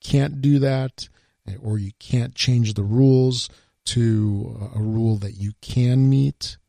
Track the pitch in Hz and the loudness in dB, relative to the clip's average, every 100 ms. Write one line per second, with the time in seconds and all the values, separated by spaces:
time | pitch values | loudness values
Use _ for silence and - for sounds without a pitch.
0 | - 139 143 139 139 139 135 131 131 - | -2 0 0 -2 0 2 2 -2 -6 -10
1 | - _ _ _ 104 98 107 104 98 - | -20 _ _ _ -14 -10 -6 -6 -6 -12
2 | - 123 120 - - 120 107 104 101 120 | -4 -2 -2 -4 0 2 0 -2 0 4
3 | 135 131 131 123 - - _ _ - 120 | 6 6 2 -2 -8 -14 _ _ -4 0
4 | 113 107 107 101 110 110 104 107 110 113 | 2 2 0 -2 -6 -10 -8 -4 -2 0
5 | 113 104 101 98 101 - - 123 123 131 | 0 0 -4 -8 -10 -10 -4 0 2 4
6 | 135 135 139 - - - | 4 4 2 -4 -12 -16